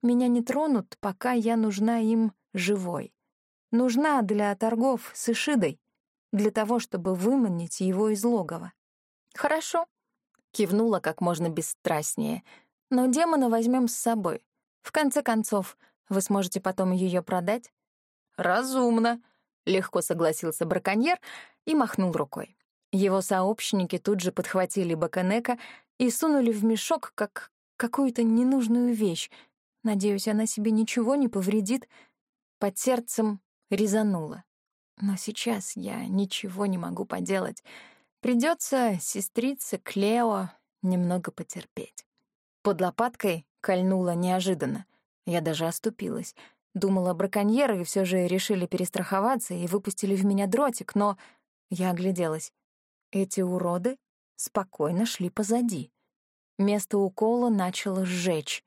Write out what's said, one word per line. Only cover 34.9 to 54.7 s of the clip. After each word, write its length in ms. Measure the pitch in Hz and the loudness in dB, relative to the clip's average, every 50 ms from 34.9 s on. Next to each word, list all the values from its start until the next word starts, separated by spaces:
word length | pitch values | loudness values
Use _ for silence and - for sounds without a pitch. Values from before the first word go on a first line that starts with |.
| _ _ | _ _
Но 160 | 202 196 196 | -4 -4 -2
сейчас 600 | 180 - - 214 - - 233 233 202 185 - - | -4 -6 -8 -8 -6 -4 -4 -4 -4 -6 -10 -10
я 300 | 208 185 202 196 220 - | -8 -8 -8 -8 -8 -6
ничего 600 | - 190 196 202 190 - - - 196 180 190 208 | -2 0 0 0 0 -4 -8 -8 -8 -6 -4 -2
не 100 | 202 190 | -2 -2
могу 280 | 180 170 175 180 175 196 | -2 -4 -6 -6 -6 -6
поделать. 600 | - - 185 - - 196 190 185 - - - _ - - - - - - _ _ _ _ _ | -6 -4 -6 -4 -2 -2 -2 -2 -4 -8 -10 _ -20 -20 -20 -20 -20 -20 _ _ _ _ _
Придется 800 | - 233 247 233 233 311 339 330 - - - 262 247 226 202 175 | -2 0 2 2 2 2 0 -2 -2 -2 0 2 2 2 0 -2
сестрице 800 | - - - 202 196 - _ - 233 262 277 269 - - - - | -4 -6 -6 -6 -6 -4 _ -2 -2 -2 -2 -4 -6 -6 -6 -8
Клео 720 | _ - - 196 196 208 226 240 240 226 214 196 190 175 - _ _ _ _ _ - | _ -6 -2 0 0 2 2 2 2 0 0 -2 -4 -6 -8 _ _ _ _ _ -2
немного 480 | 185 185 180 180 175 175 180 175 - | 0 0 2 2 0 0 -2 -4 -6
потерпеть. 720 | - - 170 _ - 180 - - _ - - - _ - - _ _ _ _ _ _ _ _ _ _ _ _ | -10 -10 -14 _ -12 -14 -14 -12 _ -14 -14 -12 _ -20 -20 _ _ _ _ _ _ _ _ _ _ _ _
Под 180 | 208 196 160 180 | 0 0 2 0
лопаткой 640 | 180 - - 226 247 240 - - 208 175 165 - _ _ _ | -2 0 0 -2 -2 -2 -2 -2 -2 -2 -2 -6 _ _ _
кольнуло 540 | - - 196 180 185 185 190 185 180 175 170 | -2 0 0 2 2 2 2 2 0 0 0
неожиданно. 720 | 170 175 180 185 185 180 185 190 156 156 131 143 - 190 _ _ _ _ _ _ _ _ | 0 0 0 0 0 2 0 -2 0 -2 -4 -4 -6 -8 _ _ _ _ _ _ _ _
Я 160 | - 175 170 | -2 -2 -2
даже 260 | 160 165 160 151 165 | 0 -2 -2 -2 -2
оступилась. 680 | 165 170 - - 220 226 _ 202 175 147 - 180 - - - - - _ _ _ _ _ | -4 -4 -2 -4 -4 -4 _ -8 -6 -6 -6 -8 -10 -14 -20 -20 -20 _ _ _ _ _
Думала, 400 | 196 185 196 196 190 180 180 180 | -2 0 2 2 2 2 0 0
браконьеры 680 | 165 190 196 190 208 202 208 220 247 285 254 220 185 175 | 0 -2 0 0 0 2 2 2 2 2 2 0 -2 -2
все 200 | 165 - 202 190 | -2 -2 0 0
же 220 | 180 180 185 180 | 2 2 0 2
решили 400 | 175 175 190 185 - 214 185 180 | 2 0 0 0 0 0 -2 -2
перестраховаться 880 | 175 - 185 180 175 - - 180 - - 190 196 233 262 - - - 185 | -2 -2 -4 -4 -4 -4 -6 -4 -2 0 0 2 2 0 0 -2 -6 -8
и 120 | 175 175 | -6 -6
выпустили 480 | 175 175 208 196 - 190 - - 196 196 | -2 -2 -2 -2 -4 -6 -4 -2 0 0
в 100 | 190 190 | 2 2
меня 220 | 202 196 196 202 | 2 2 2 0
дротик, 480 | 196 185 240 294 277 240 - 190 - - | 2 2 2 2 2 0 -4 -10 -4 0
но 220 | 202 202 208 196 - - - - _ _ _ _ _ _ _ | 0 2 2 0 -2 -10 -20 -20 _ _ _ _ _ _ _
я 200 | 185 170 185 185 | -6 -2 -2 -2
огляделась. 640 | 180 170 180 190 190 175 175 160 156 160 - - _ _ _ _ _ _ _ _ _ _ _ _ | 0 0 0 -2 0 0 -2 -2 -2 -6 -8 -12 _ _ _ _ _ _ _ _ _ _ _ _
Эти 300 | - 196 196 190 - 196 | -2 -2 -2 -2 0 -2
уроды 560 | 190 180 180 180 180 175 175 180 180 233 262 269 _ _ _ _ _ _ _ | -2 0 0 -2 0 0 -2 0 -2 -2 -4 -4 _ _ _ _ _ _ _
спокойно 720 | - - - _ 208 196 - | -12 -12 -4 _ -4 -4 -4